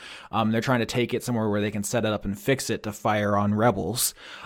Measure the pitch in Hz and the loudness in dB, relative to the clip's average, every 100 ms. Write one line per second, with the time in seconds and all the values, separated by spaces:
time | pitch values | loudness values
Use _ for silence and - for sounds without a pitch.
0 | - - - 107 110 110 117 123 113 127 | -14 -16 -6 0 2 2 2 2 2 0
1 | 120 120 - 120 110 104 104 104 101 120 | 0 -2 -2 0 2 2 0 -2 -2 0
2 | 110 104 104 98 - 135 - 107 104 - | 0 0 -2 -4 0 0 0 -4 -4 -4
3 | 117 107 104 101 104 107 117 98 82 120 | 0 2 2 2 2 4 4 2 0 0
4 | - - - - | -2 -4 -14 -16